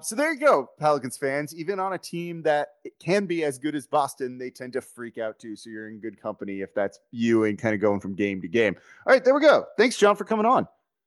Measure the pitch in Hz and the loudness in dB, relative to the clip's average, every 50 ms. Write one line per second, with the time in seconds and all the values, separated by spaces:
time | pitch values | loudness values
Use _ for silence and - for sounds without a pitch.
0 | - - 220 226 294 320 320 240 302 277 214 143 123 - _ - 151 151 147 139 | 0 -6 -2 -2 -2 -2 0 2 4 4 4 4 2 -2 _ -2 0 0 0 0
1 | 127 127 - - 143 135 135 147 151 147 160 170 156 170 202 190 190 190 185 165 | -2 -6 -6 -4 -4 -2 -2 -2 -4 -6 -8 -8 -8 -6 -4 -4 -4 -4 -6 -6
2 | - - 175 170 175 170 170 165 151 156 147 147 147 - _ _ - - - _ | -8 -10 -8 -8 -8 -8 -8 -2 0 2 2 2 0 -4 _ _ -20 -20 -18 _
3 | - 160 185 202 202 175 175 165 156 147 131 123 131 151 147 147 - - - 151 | -2 0 0 0 0 -2 -2 -2 -2 -2 -2 -4 -4 -6 -4 -6 -4 -2 0 0
4 | 139 131 - - 135 127 127 127 127 127 - - 127 127 120 127 120 - - 120 | 0 -2 -4 -6 -8 -8 -8 -10 -12 -12 -12 -12 -12 -8 -6 -8 -8 -8 -12 -14
5 | 120 117 110 120 113 110 107 - - 113 107 - - 117 110 110 110 107 113 107 | -14 -12 -8 -6 -6 -6 -8 -10 -14 -14 -14 -14 -14 -16 -14 -14 -14 -14 -14 -12
6 | 110 113 98 - - 110 101 - 98 101 98 98 98 - _ 104 98 98 - - | -12 -12 -12 -8 -8 -8 -8 -8 -8 -8 -6 -8 -8 -4 _ -2 -2 -2 -4 -10
7 | _ _ - 117 117 117 117 113 110 107 104 - - 113 107 98 107 104 101 95 | _ _ -4 -2 2 4 4 4 4 2 0 -2 -2 -2 0 2 2 2 2 0
8 | - 95 98 82 101 101 98 92 90 87 85 117 110 101 87 - _ - - - | -4 -6 -4 -2 -2 -2 -2 -4 -6 -2 2 2 2 2 2 -2 _ -20 -20 -4
9 | - - 262 262 262 247 269 294 302 294 214 113 - - - - 226 254 - - | 2 4 4 6 6 4 4 6 6 6 6 4 2 0 2 2 2 2 4 4
10 | 202 202 208 - 196 - 220 214 214 233 262 180 90 - _ _ _ _ _ _ | 4 4 4 2 -2 -2 -2 0 2 4 2 2 0 -2 _ _ _ _ _ _
11 | _ | _